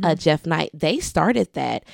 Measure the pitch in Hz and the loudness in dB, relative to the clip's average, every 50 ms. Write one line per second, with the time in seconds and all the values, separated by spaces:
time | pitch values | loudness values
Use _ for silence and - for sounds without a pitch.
0 | 190 170 185 185 - 170 151 156 - 170 160 160 160 - - 151 - 156 220 330 | 0 0 0 2 2 0 0 0 0 -2 -2 -2 -2 -4 -4 -2 -2 -2 0 -2
1 | - - - 170 156 208 247 233 190 - - 151 131 120 117 - _ - | -4 -2 0 2 2 2 2 2 0 -2 -2 -6 -4 -4 -4 -6 _ -8